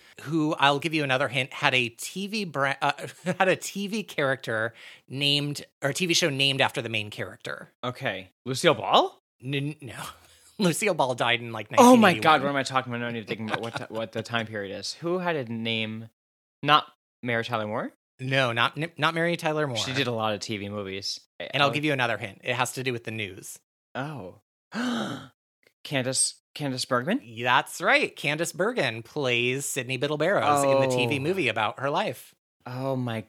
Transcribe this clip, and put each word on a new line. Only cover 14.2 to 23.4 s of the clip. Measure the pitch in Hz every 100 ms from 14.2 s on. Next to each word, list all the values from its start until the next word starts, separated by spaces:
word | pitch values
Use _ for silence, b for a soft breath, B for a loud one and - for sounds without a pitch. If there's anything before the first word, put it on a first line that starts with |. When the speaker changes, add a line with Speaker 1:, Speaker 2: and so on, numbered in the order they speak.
Speaker 2:
time | 107 120 107
period | 110 98 95
is. | 98
Who | - 165 180
had | 175 160
a | 113
name? | 117 113 113 110 110 113 _ _ _ _ _
Not | 143 151 - _ _ _
Mary | 123 117
Tyler | 113 120 107
Moore? | 113 233 - _ -
Speaker 1:
No, | 131 135 127
not, | 117 120 -
n-, | 165 -
not | 151
Mary | 165 170 165
Tyler | 165 156 147
Moore. | 117
Speaker 2:
She | 117
did | 131 123
a |
lot | 113 110
of | 101
T | - 104
V | 101
movies. | 104 98 95 - - - -
Speaker 1:
And | 85 139
I'll | 143
Speaker 2:
Oh. |
Speaker 1:
give | 147
you | 151
another | 135 120 107
hint. | 107 101
It | -
has | 120 123
to | -
do | 131
with | 120
the | 113
news. | 110 101 98